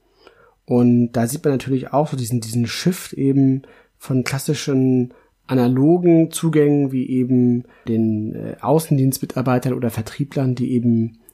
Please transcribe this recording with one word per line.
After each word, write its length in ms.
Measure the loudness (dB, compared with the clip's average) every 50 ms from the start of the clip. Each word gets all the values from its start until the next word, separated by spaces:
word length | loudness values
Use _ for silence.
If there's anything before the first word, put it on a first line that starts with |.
| _ _ _ _ _ -20 _ _ _ _ _ _ _
Und 460 | -2 0 2 4 4 4 4 2 2 0
da 140 | -2 -2 -2
sieht 160 | -4 -4 -2
man 100 | -2 -2
natürlich 380 | -2 -2 -4 -4 -4 -4 -2
auch 160 | -2 -2 -2 -2
so 80 | -4
diesen, 240 | -6 -4 -4 -4 -4
diesen 280 | -4 -4 -2 -2 -2 -2
Shift 460 | -4 -4 -2 -2 -4 -4 -6 -12 -8
eben 500 | -2 -2 0 2 4 4 4 2 0 -4 -10 -20 -20 _ _ _ _
von 260 | -8 -4 -2 -2 -2
klassischen 880 | -2 -4 -6 -4 -4 -4 -4 -4 -2 0 2 2 2 2 2 0 -2 -6 _ _ _ _ _ _
analogen 840 | -2 0 0 2 2 2 4 4 4 4 4 4 4 4 4 4 2
Zugängen 640 | 0 -4 -2 0 2 2 4 4 4 2 0 0 -2
wie 160 | -4 -4 -2
eben 560 | -2 -2 0 2 2 4 4 4 2 0 -2 -8 _ _ _ -2
den, 460 | 0 0 0 0 0 -2 -4 -6 -8
äh, 220 | -8 -10 -10 -10 -6
Außendienstmitarbeitern 1120 | -2 0 0 0 2 0 0 2 2 2 0 -2 -6 -8 -6 -4 -2 0 0 0 0 -2 -4
oder 160 | -2 -4 -4
Vertrieblern, 640 | -4 -6 -8 -8 -8 -8 -8 -6 -4 -2 -2 -2 -2
die 160 | -2 -2 -2
eben 480 | -2 0 2 2 2 2 0 -2 -6 _ _ _